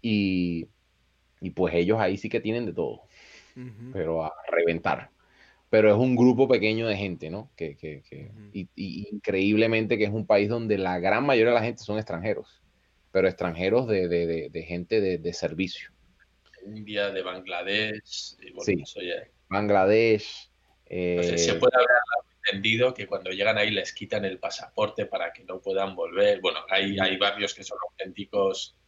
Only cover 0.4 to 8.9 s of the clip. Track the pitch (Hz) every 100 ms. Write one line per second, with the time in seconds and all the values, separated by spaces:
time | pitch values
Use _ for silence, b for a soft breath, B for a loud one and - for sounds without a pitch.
0.4 | 87 85 71 _ _ _ _ _ _ _
1.4 | 92 90 90 85 87 113 98 98 - 113
2.4 | 107 113 117 85 76 55 - B B B
3.4 | B - 127 104 120 113 80 82 78 -
4.4 | - 82 85 82 92 71 - _ b b
5.4 | b b _ 110 107 104 127 123 123 120
6.4 | 131 123 107 110 113 101 101 85 80 92
7.4 | 127 - 80 71 80 73 _ - 71 104
8.4 | 104 101 90 - 101